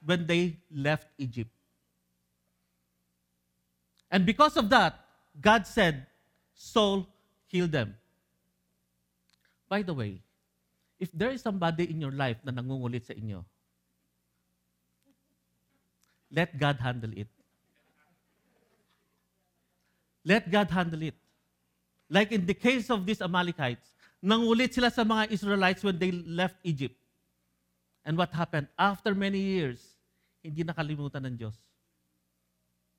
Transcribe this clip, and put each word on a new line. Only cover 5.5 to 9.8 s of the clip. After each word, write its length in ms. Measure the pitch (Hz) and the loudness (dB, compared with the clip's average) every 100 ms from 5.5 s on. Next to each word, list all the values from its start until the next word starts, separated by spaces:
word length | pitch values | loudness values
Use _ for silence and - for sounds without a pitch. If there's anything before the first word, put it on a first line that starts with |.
| 226 | 4
said, 400 | - - 180 139 131 _ _ _ _ | 4 2 2 2 -8 _ _ _ _
"Saul, 560 | _ - 226 208 196 180 _ _ _ _ | _ -4 2 2 2 -4 _ _ _ _
kill 220 | 180 175 | -2 0
them." 260 | 147 104 101 _ _ _ _ _ _ _ _ _ _ _ _ _ _ _ _ - | 0 -4 -8 _ _ _ _ _ _ _ _ _ _ _ _ _ _ _ _ -6
By 100 | 196 | -4